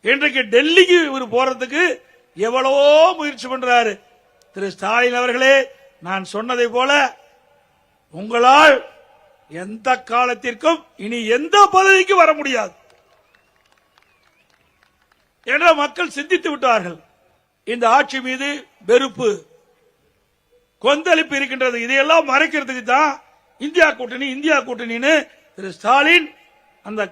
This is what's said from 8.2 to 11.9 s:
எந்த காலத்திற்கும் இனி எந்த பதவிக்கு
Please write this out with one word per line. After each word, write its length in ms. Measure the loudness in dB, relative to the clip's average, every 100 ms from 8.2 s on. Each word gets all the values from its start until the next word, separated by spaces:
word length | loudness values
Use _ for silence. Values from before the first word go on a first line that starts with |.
| -6 2 6 8 6 4 -2 _ _ _ _ _ _
எந்த 380 | -16 -14 -8 -4 -4 -2
காலத்திற்கும் 720 | -2 -2 -4 -8 -4 -2 -2 -6 _
இனி 220 | -10 -8 -2
எந்த 300 | -2 0 4 4
பதவிக்கு 420 | 4 4